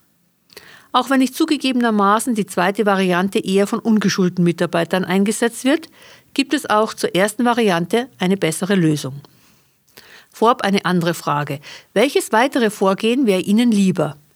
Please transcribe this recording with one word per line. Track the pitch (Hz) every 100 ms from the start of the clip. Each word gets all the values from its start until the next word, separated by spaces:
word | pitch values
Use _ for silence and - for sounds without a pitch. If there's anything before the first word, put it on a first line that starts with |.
| _ _ _ _ _ - - - _
Auch | 247 247
wenn | 262
nicht | 262
zugegebenermaßen | - 320 285 262 247 240 208 196 220 262
die | 220 190
zweite | - 180 202 208
Variante | 190 185 175 190 220
eher | 185 196 202
von | 220
ungeschulten | 233 214 196 - 180 185
Mitarbeitern | 175 170 175 170 165 185
eingesetzt | 175 190 202 208 240 -
wird, | 262 320 - - - - _
gibt | - 269
es | 294
auch | - 214 214
zur | - -
ersten | 170 208 -
Variante | 240 233 214 170 175 226 254 -
eine | 185 196
bessere | 160 156 185 196
Lösung. | 160 147 135 139 - _ _ _ _ _ _ - - - _
Vorab | - 226 254
eine | 196 196
andere | 170 180 165
Frage. | 165 - 147 147 135 - - -
Welches | 190 277 392 -
weitere | 220 269 277 220
Vorgehen | - 190 190 220 247
wäre | 233 185
Ihnen | 180 214 240
lieber? | 202 190 170 147 - _